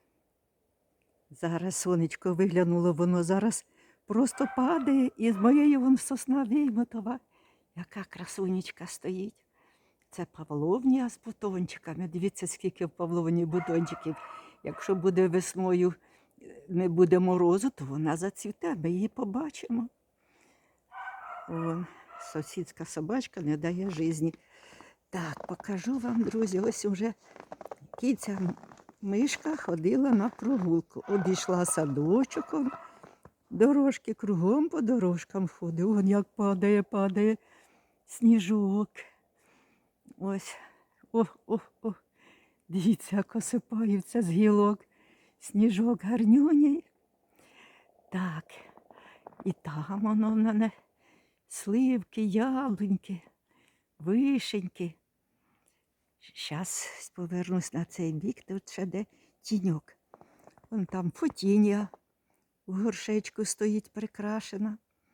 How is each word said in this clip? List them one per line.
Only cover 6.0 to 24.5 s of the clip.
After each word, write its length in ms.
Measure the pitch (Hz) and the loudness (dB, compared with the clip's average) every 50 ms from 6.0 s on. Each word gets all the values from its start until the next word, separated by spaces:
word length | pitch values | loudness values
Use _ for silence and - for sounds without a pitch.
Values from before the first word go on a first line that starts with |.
| - - 277 - - - 254 285 269 | 2 -2 -6 -6 -2 -2 0 0 0
виймутова. 760 | 202 240 294 294 269 214 226 240 - - 226 190 220 254 247 _ _ _ _ _ _ _ _ _ _ - | 0 0 2 2 2 0 0 -2 -2 -4 -8 -6 -6 -8 -8 _ _ _ _ _ _ _ _ _ _ -14
Яка 280 | 170 180 - - 208 190 | -14 -14 -12 -12 -12 -12
красунечка 840 | - - - 180 - - - 190 185 185 185 175 - - - 170 | -12 -12 -14 -12 -10 -6 -4 -2 -2 -2 -2 -4 -6 -10 -14 -14
стоїть. 600 | - - - - - 185 185 196 220 - _ _ _ _ _ _ _ _ _ _ _ _ _ _ _ | -14 -12 -10 -8 -8 -6 -6 -6 -8 -10 _ _ _ _ _ _ _ _ _ _ _ _ _ _ _
Це 140 | - - 170 | -12 -12 -12
павловнія 840 | - _ - 156 - 151 147 151 165 196 254 247 269 254 269 247 233 | -12 _ -14 -10 -6 -4 -2 2 2 2 2 4 4 4 4 2 -2
з 100 | - - - | -6 -10 -14
бутончиками. 840 | 226 - - 214 202 190 180 180 - - - - 170 156 160 185 | -14 -12 -8 -6 -4 -2 -2 -4 -4 -6 -12 -12 -10 -8 -8 -8
Дивіться, 400 | 160 165 175 180 202 - - 185 | -6 -6 -2 -4 -4 -4 -4 -8
скільки 380 | 170 - - - 185 - - 180 | -8 -8 -6 -6 -6 -4 -4 -6
в 40 | 156 | -6
павловні 560 | - - 175 165 170 175 165 165 170 170 170 | -6 -6 -4 -2 0 0 2 2 2 2 2
бутончиків. 680 | 160 160 180 170 - 165 165 170 - 165 - - 160 156 - - - - - - - - _ - | 0 0 -2 -2 0 0 0 0 -2 -4 -8 -6 -8 -8 -8 -10 -18 -18 -18 -20 -20 -20 _ -12
Якщо 320 | - 156 - - - 196 | -12 -10 -8 -4 -2 -2
буде 320 | 185 165 190 175 185 185 | 0 2 2 4 4 4
весною, 680 | 180 160 185 175 - - 185 185 185 180 180 180 180 170 - _ _ _ _ _ _ _ _ - - - - - - | 4 4 2 0 -2 -4 -2 0 2 2 4 2 2 0 -2 _ _ _ _ _ _ _ _ -20 -20 -20 -20 -10 -4
не 200 | 180 175 185 180 | 0 0 2 2
буде 300 | 165 170 185 160 180 180 | 4 6 6 6 6 6
морозу, 500 | 185 180 180 185 175 170 180 196 220 269 | 6 6 4 6 6 6 4 4 2 -2
то 160 | - - 143 | -4 -4 -8
вона 320 | 135 135 151 156 156 156 | -8 -6 -2 -2 -2 -2
зацвіте, 580 | 165 180 196 - - - 208 - _ - - 277 | -2 -4 -6 -8 -8 -12 -12 -10 _ -6 -6 -6
ми 160 | 175 151 165 | -4 -2 -2
її 160 | 175 185 208 | -2 -2 -2
побачимо. 800 | 220 - - 254 196 196 254 320 302 - - - - 233 233 233 247 _ _ _ _ _ _ _ _ _ _ _ _ _ _ _ _ _ _ _ _ - - - - - - - - - - - - | -4 -4 -6 -6 -4 -4 -4 -6 -6 -8 -10 -8 -6 -4 -4 -4 -6 _ _ _ _ _ _ _ _ _ _ _ _ _ _ _ _ _ _ _ _ -16 -14 -14 -12 -14 -14 -14 -16 -16 -14 -12 -10
Вон, 360 | 165 165 165 165 165 175 180 - - - - - - - | -8 -6 -4 -4 -4 -6 -8 -10 -14 -20 -20 -20 -20 -18
сусідська 680 | - - - 156 151 - - 185 170 - - - 160 | -16 -12 -10 -10 -10 -10 -8 -10 -10 -10 -10 -14 -14
собачка 560 | - - 160 156 165 226 262 240 - - 190 | -10 -8 -8 -6 -4 -4 -4 -6 -6 -8 -8
не 160 | 160 147 151 | -4 -4 -2
дає 320 | 147 151 165 175 180 190 196 | -2 -2 -4 -4 -4 -6 -6
житті. 440 | 175 151 165 165 160 156 160 165 - - _ _ | -4 -4 -2 -2 -2 -2 -2 -4 -4 -6 _ _